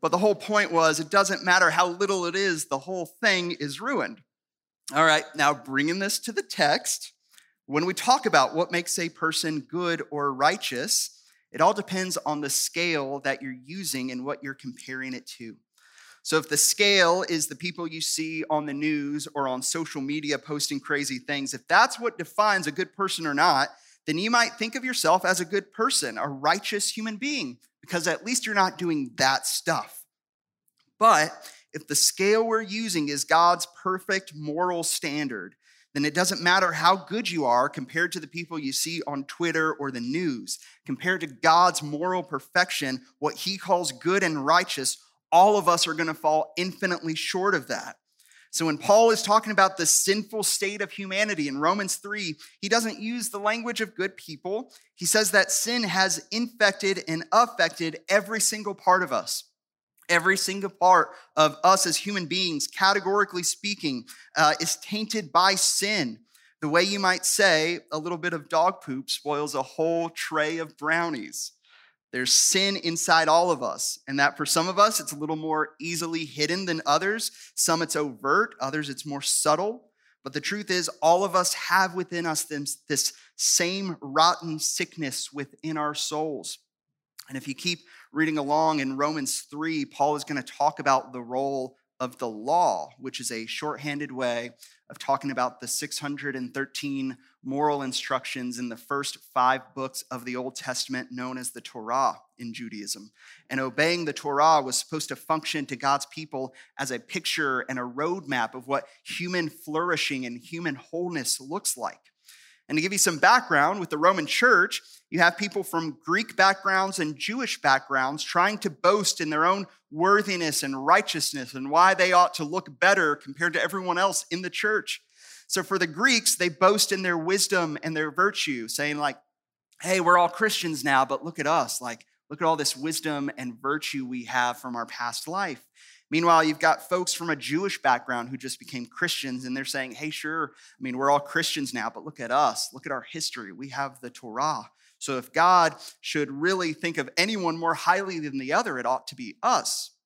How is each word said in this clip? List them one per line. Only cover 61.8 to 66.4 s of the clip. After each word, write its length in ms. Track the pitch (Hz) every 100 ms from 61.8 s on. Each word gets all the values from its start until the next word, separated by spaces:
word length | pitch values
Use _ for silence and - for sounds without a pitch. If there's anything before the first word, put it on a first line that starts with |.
| 180
as 120 | 160
human 300 | 196 202 165
beings, 380 | 180 185 151 -
categorically 800 | - 190 202 185 202 196 180
speaking, 600 | 175 - 202 202 156 127 113 - - -
uh, 160 | 156 151
is 160 | 165 -
tainted 560 | - 208 214 220 165
by 220 | 170 185 190
sin. 640 | - - 196 208 135 110 _ _